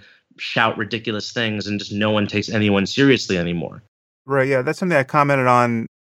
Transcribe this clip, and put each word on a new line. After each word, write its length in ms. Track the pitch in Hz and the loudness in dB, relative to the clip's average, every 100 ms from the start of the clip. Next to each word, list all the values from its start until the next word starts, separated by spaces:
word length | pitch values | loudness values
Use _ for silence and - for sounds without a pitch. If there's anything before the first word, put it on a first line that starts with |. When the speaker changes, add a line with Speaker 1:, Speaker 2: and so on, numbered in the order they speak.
| - _ _ - | -16 _ _ -16
Speaker 1:
shout 400 | - 131 113 - | -6 0 0 0
ridiculous 560 | 104 113 117 107 - | -6 -6 -6 -8 -6
things 340 | 123 113 107 101 | -4 -4 -4 -4
and 100 | 104 | -6
just 140 | 98 | -6
no 200 | 101 107 | -2 0
one 160 | 107 101 | 2 0
takes 200 | 104 - | -2 -2
anyone 380 | 110 104 98 95 | 0 2 2 2
seriously 520 | - 139 120 - 92 | 2 4 4 0 -2
anymore. 460 | 85 87 60 - - _ _ _ - | -2 -4 -8 -12 -20 _ _ _ -4
Speaker 2:
Right, 200 | 135 135 | 0 2
yeah, 140 | 131 | 0
that's 180 | 135 160 | 0 -2
something 180 | 185 151 | 0 0
I 60 | |
commented 440 | 131 151 143 139 127 | 2 2 2 2 4
on 400 | 123 120 117 117 _ | 4 4 0 -6 _